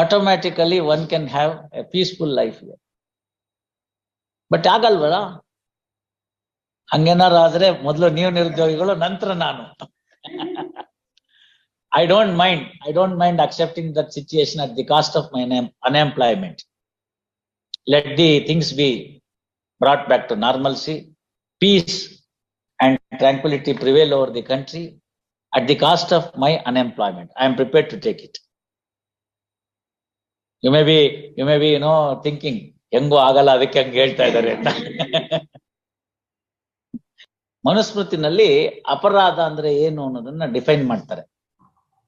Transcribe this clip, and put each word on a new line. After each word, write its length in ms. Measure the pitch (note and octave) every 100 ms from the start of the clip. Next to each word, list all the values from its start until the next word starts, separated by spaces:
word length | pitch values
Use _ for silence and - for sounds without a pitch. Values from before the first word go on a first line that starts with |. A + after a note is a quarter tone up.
automatically 800 | E3 G#3 G3 F3+ F3 D#3 E3 F3+
one 280 | D#3 D3+ D#3+
can 180 | E3 C#3+
have 260 | C#3 D3+ D#3 -
a 100 | D#3
peaceful 460 | - F#3 F3+ - D#3
life 320 | B2+ A2+ -
here. 200 | F#2 - _ _ _ _ _ _ _ _ _ _ _ _ _ _ _ _ _
But 160 | E3 G#3
ಆಗಲ್ವಲ್ಲ? 460 | A3 A#3 G3 D3+ F3+ F#3+ F3 _ _ _ _ _ _ _ _ _ _ _ _ _ _ _
ಹಂಗೇನಾರು 420 | D3+ D#3+ F3 F3+
ಆದ್ರೆ 480 | E3+ E3 E3+ F#3+ E3
ಮೊದಲು 260 | C3+ D3+ F3
ನೀವು 220 | D#3 F3+
ನಿರುದ್ಯೋಗಿಗಳು, 640 | F3 E3+ D#3+ D#3+ D#3 F#3+
ನಂತರ 380 | F3 F3 G3 G3
ನಾನು. 600 | F3+ D3+ C3 A2+ _ - _ _ _
<laughs> 680 | - - D#4+ F#4 F#4 - - _ _ _ _ _ _ _ _ _ _
I 140 | C#3+ E3+
don't 300 | G3 G#3+ F3
mind, 320 | F#3 E3 C3 - D3
I 60 |
don't 260 | D#3 F#3+ F3
mind 220 | F3 E3+
accepting 520 | D3 - D#3+ F3 E3
that 200 | D3+ C#3+
situation 460 | D3 C#3 D#3 C#3 D#3
at 140 | C3+ A#2+
the 80 |
cost 300 | B2 D3 D3
of 160 | D#3+ D3
my 100 | B2+
un-, 280 | B2 B2+ A#2+ -
unemployment. 800 | B2+ D3 D3+ C3+ B2 G2+ F#2 D#2+ - _ _ _ _ _ _ _ _ _ _ - -
Let 300 | D3 C#3+ C3+
the 240 | E3 C#3+ -
things 260 | D#3+ D3
be 500 | C3 C#3 A2 - - _ _ _ _ _ _
brought 300 | B2 C#3+ B2
back 200 | B2 -
to 80 | A2
normalcy, 760 | A#2 C3 C#3 B2+ - D#3 - _ _ _ _ _
peace 600 | G3 G3 E3+ - - - _ _ _ _ _ -
and 180 | C3 C3 - B2
tranquility 560 | C3+ C3+ D#3+ C#3+ C#3+
prevail 400 | B2 C3 C#3+ D#3
over 180 | C#3 C3
the 100 | A#2
country 580 | - E3 C#3 D#3+ E3 - _ _ _ _ _
at 120 | - A#2+
the 80 | C#3
cost 360 | D3+ E3+ -
of 220 | E3+ D#3 B2+
my 260 | C3+ D#3+
unemployment. 640 | B2+ B2+ A#2+ A#2 G#2 F2+ F2 -
I 80 |
am 120 | C3 B2
prepared 340 | C3 D#3 D3+
to 100 | G#2+
take 220 | A2+ F#2+
it. 160 | - - _ _ _ _ _ _ _ _ _ _ _ _ _ _ _ _ _ _ _ _ _ _
You 80 | B2+
may 140 | D3
be, 500 | D3+ D#3 C#3+ - - -
you 80 |
may 140 | C#3 D3+
be, 100 | D3+
you 120 | D3
know, 400 | D3 D#3 D3 C3
thinking, 320 | D3 D3 D3+ A2 - _ _
"ಹೆಂಗೋ 220 | B2 C#3+ C#3+
ಆಗಲ್ಲ, 340 | C3 C3+ C#3
ಅದಕ್ಕೆ 280 | B2+ C3+ C#3+
ಹಂಗೆ 160 | C3 B2
ಹೇಳ್ತಾ 240 | C3 C3
ಇದ್ದಾರೆ" 260 | B2 A2+ A2+ A2+
ಅಂತ. 100 | C#3+
<laughs> 920 | - - - D3+ D#3+ - G#3+ - - _ _ _ _ _ _ _ _ _ _ _ _ _ - - _ - _ _ _ C#3+
ಮನುಸ್ಮೃತಿನಲ್ಲಿ 1000 | G3 G#3 G#3 F#3 E3+ D3+ F3+ G#3 C#3+ D#3+
ಅಪರಾಧ 720 | - - C#3 G3+ G3 F#3 E3
ಅಂದ್ರೆ 300 | D#3+ D3+ D3+
ಏನು 260 | C#3+ D#3+ D3+ C3+
ಅನ್ನೋದನ್ನ 400 | B2+ A#2 D#3 D3+
ಡಿಫೈನ್ 360 | A#2+ - D3 B2+
ಮಾಡ್ತಾರೆ. 420 | A2 - E2+ - _ _ _ _ _ _ _